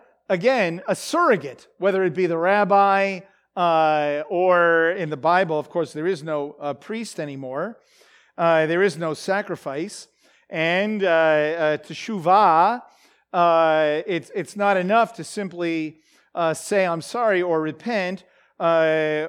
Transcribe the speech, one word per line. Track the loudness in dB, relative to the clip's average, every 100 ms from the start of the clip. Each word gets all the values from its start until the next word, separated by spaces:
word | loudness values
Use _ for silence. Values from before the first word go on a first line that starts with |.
| _ _ -4
again, | 0 2 2 0 -2 -4
a | -6
surrogate, | -2 2 2 2 -2 -16 _ -4
whether | 0 0
it | 0
be | 0 -2
the | 0
rabbi, | 2 2 4 4 4 2 0 -4 -12 _ _ -2
uh, | 2 2 2 2 0 -4 -4
or | 0 2 4 4 4 2
in | 0 -6
the | -2
Bible, | 2 2 2 -2
of | -4
course, | -4 -4
there | -4 -4
is | -4
no, | -4 -6 -6 -8
uh, | -10 -8
priest | -10 -10 -10 -10
anymore. | -10 -10 -8 -6 -8 -10 _ _ _ _ _ -2
Uh, | 2 2 2
there | 2
is | 0 -2
no | -6 -6
sacrifice. | -4 -4 -4 -8 -8 -8 -10 -12 -20 _ _ _ -10
And, | -4 0 0 -2 -2
uh, | 2
uh, | 4 4 4 0 0 -2 -2
teshuvah, | -6 -14 -8 -4 2 4 6 4 4 0 -8 _ _ _ _
uh, | 0 4 4 4 4 2 0 -2
it's, | -6 -6 -8
it's | -8 -2
not | 0 0
enough | 2 2 0
to | -4
simply, | -12 -10 -8 -6 -4 -4 -6 -12 _ _ _ -4
uh, | -2
say, | -2 -2 0 0
"I'm | -2
sorry," | -6 -2 0 0
or | 0 -2
"Repent," | -2 -6 -6 -4 -4 -8 _ _ _ -2
uh, | 2 4 2 2 0 -2